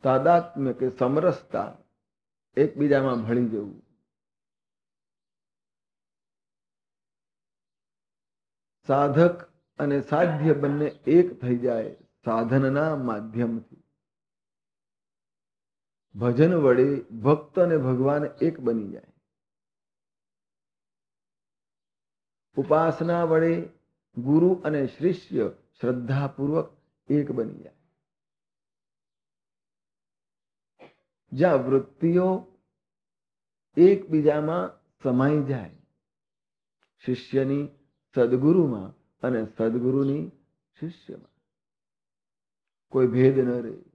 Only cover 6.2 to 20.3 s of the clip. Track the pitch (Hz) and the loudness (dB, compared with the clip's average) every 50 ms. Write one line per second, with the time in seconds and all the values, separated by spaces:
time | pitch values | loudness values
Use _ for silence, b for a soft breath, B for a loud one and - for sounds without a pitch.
6.2 | _ _ _ _ _ _ _ _ _ _ _ _ _ _ _ _ _ _ _ _ | _ _ _ _ _ _ _ _ _ _ _ _ _ _ _ _ _ _ _ _
7.2 | _ _ _ _ _ _ _ _ _ _ _ _ _ _ _ _ _ _ _ _ | _ _ _ _ _ _ _ _ _ _ _ _ _ _ _ _ _ _ _ _
8.2 | _ _ _ _ _ _ _ _ _ _ _ _ _ - 135 139 143 143 139 143 | _ _ _ _ _ _ _ _ _ _ _ _ _ -2 0 0 2 2 4 4
9.2 | 170 175 175 - - _ _ _ _ _ _ _ 151 143 143 139 131 - - 147 | 4 4 2 0 -14 _ _ _ _ _ _ _ -4 -2 -2 -2 -2 -2 0 0
10.2 | 175 175 156 151 147 160 151 139 143 143 143 147 151 147 - - _ - 151 170 | 0 0 0 0 2 2 2 2 2 -2 -2 -2 -4 -4 -6 -8 _ 4 4 6
11.2 | 180 180 - - - 123 123 120 120 127 120 113 110 107 - - _ _ _ _ | 4 4 0 -8 -4 -4 -4 -2 -2 -2 -2 -2 -6 -8 -12 -16 _ _ _ _
12.2 | _ 120 113 113 - 117 127 135 135 131 135 143 151 160 156 143 131 123 110 104 | _ -4 -2 -2 -2 0 0 0 0 0 0 -2 -2 -2 -4 -4 -6 -6 -6 -8
13.2 | 110 113 110 113 120 113 113 113 110 _ - _ _ _ _ _ _ _ _ _ | -10 -10 -6 -4 -4 -4 -4 -6 -10 _ -20 _ _ _ _ _ _ _ _ _
14.2 | _ _ _ _ _ _ _ _ _ _ _ _ _ _ _ _ _ _ _ _ | _ _ _ _ _ _ _ _ _ _ _ _ _ _ _ _ _ _ _ _
15.2 | _ _ _ _ _ _ _ _ _ _ _ _ _ _ _ _ _ _ _ 101 | _ _ _ _ _ _ _ _ _ _ _ _ _ _ _ _ _ _ _ -4
16.2 | 110 123 120 120 151 170 185 170 147 131 123 123 127 139 143 135 - - 113 117 | -4 -2 2 2 2 2 4 2 4 4 4 4 4 2 2 -4 -6 -12 -16 -4
17.2 | 107 135 151 151 - - _ - 180 175 165 156 135 131 127 123 131 139 143 147 | 2 2 2 2 0 -8 _ 0 2 2 2 0 0 0 0 0 0 0 0 0
18.2 | 147 135 - - - 165 160 - 131 120 117 113 107 98 - - - _ _ _ | -2 -6 -4 -2 -2 -2 -2 -2 -4 -2 -2 -2 -4 -8 -12 -16 -18 _ _ _
19.2 | _ _ _ _ _ _ _ _ _ _ _ _ _ _ _ _ _ _ _ _ | _ _ _ _ _ _ _ _ _ _ _ _ _ _ _ _ _ _ _ _
20.2 | _ _ | _ _